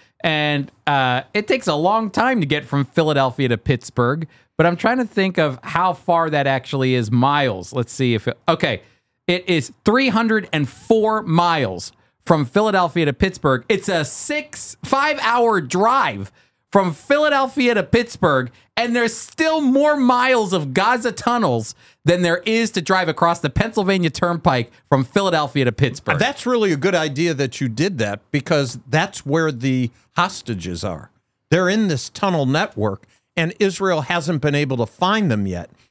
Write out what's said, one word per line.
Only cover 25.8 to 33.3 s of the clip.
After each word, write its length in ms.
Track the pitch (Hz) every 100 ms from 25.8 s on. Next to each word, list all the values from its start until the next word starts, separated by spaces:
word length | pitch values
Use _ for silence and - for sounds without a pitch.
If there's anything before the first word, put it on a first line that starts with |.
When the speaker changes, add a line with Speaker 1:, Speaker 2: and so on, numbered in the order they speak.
| 131 127 - 147
Speaker 2:
That's 260 | 233 285 247
really 260 | 247 208
a 60 | 147
good 160 | 175
idea 400 | 175 156 139 170
that 260 | 139 135 -
you 60 | 135
did 300 | 110 185 156
that, 220 | 104 101 _
because 480 | 147 143 156 131 127 -
that's 380 | 151 190 - 143
where 260 | 156 160
the 380 | 120 131 127 120 - _ -
hostages 680 | 185 - - 101 85 85
are. 260 | 104 80 - _ _ _ _
They're 200 | 165 180
in 180 | 214 208
this 220 | 139 -
tunnel 360 | - 196 170 131
network, 640 | 147 214 - 104 98 _ _ _